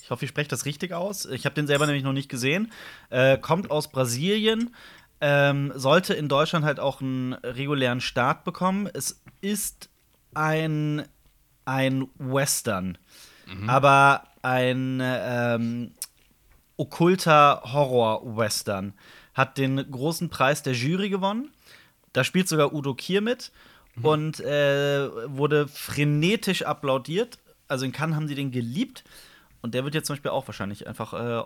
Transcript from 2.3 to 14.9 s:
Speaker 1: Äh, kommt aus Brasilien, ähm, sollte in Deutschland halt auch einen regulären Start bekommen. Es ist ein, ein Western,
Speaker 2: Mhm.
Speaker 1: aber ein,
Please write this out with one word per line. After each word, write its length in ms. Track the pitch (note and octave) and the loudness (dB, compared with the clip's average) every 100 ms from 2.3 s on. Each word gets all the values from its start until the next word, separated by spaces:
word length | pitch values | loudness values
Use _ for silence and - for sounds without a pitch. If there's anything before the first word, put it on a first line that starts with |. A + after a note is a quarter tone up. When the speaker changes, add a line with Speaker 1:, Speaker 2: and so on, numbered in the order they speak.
| C3 C3 F3 A3+ - - - - | -4 0 0 -2 -8 -20 -20 -4
Speaker 1:
Äh, 280 | B2+ C3 C3+ | 4 4 4
kommt 340 | - E3+ - | 2 0 0
aus 160 | D3+ - | -2 -2
Brasilien, 840 | C3 B2+ A#2+ F3+ G#3+ G#3+ A3 A#3 - - - - - | -2 -2 0 0 2 2 0 -2 -8 -20 -20 -20 -4
ähm, 500 | D3 C#3+ C#3+ C#3 C#3+ C#3 | 2 4 4 2 -2 0
sollte 380 | C3 E3+ F#3 | 4 4 4
in 140 | E3 D3 | -2 0
Deutschland 380 | C3+ D#3+ E3 D3+ | 2 2 2 0
halt 140 | B2+ | 0
auch 220 | C3+ - | -2 -2
einen 320 | C3 C3 B2+ | -4 -4 -4
regulären 680 | B2+ A#2+ B2 C#3 C#3+ B2+ B2 | -6 -8 -6 -2 0 0 0
Start 420 | - B2+ B2+ D#3+ | -2 0 0 0
bekommen. 440 | - - F#3 G3 G3 | -6 -4 -2 -2 -4
Es 280 | - - - - - | -6 -8 -8 -16 -8
ist 480 | G3 G#3 - - - _ _ _ _ D3+ | -4 -4 -6 -10 -20 _ _ _ _ -4
ein, 720 | D#3 D#3 D#3+ D3+ D3+ D3 - _ _ _ _ _ - | -2 0 0 0 0 -2 -6 _ _ _ _ _ -4
ein 420 | C3+ C3+ C3+ C3+ - | 0 2 0 -4 -8
Western, 800 | C3 C3+ C3+ - A#2 F#2+ F#2 E2 _ - - - - | -2 0 0 -2 -2 -2 -2 -8 _ -20 -20 -20 -16
Speaker 2:
Mhm. 220 | F#2+ G#2+ | -8 0
Speaker 1:
aber 540 | B2+ C#3 C#3 C#3 A2 - _ | 4 6 8 8 6 0 _
ein, 560 | B2+ B2+ B2+ B2+ C3 | -2 0 2 0 -2